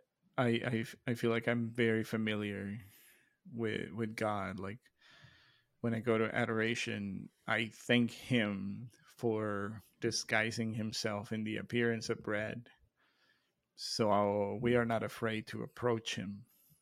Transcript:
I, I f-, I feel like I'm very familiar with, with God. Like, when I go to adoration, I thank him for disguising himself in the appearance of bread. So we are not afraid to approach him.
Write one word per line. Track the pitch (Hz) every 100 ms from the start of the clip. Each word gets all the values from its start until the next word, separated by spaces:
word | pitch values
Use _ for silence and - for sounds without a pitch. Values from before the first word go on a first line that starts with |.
| - _ _ -
I, | 123 117 123
I | 113
f-, | 113 - -
I | 117
feel | 117
like | 113 117
I'm | 120 113
very | 120 113 110
familiar | 107 110 110 107 104 98 98 110 - - - _ _ _ -
with, | 117 113 107 -
with | 101 110 110
God. | 107 104 95 98
Like, | 95 113 _ _ - - - - _ _ _ _
when | 120
I | 113
go | 120 110
to | 110
adoration, | 120 113 110 110 117 - 107 101 95 107 _ -
I | 110 113
thank | - - 123 117
him | - - 123 104 98 98 101 120 - - -
for | 120 110 107 101 101 110 - _
disguising | 117 - - 110 110 110 113
himself | 110 107 - 110 104 104
in | 110
the | 107 107
appearance | 104 120 117 113 113
of | 113
bread. | - 104 110 117 - _ _ _ _ _ _ _ _ _ _ -
So | - - 107 101 104 104 101 104
we | 120 123
are | 117
not | 113
afraid | 107 - 113 110 -
to | 110
approach | 113 - 123 113 - 113
him. | 104 101 - _ _ _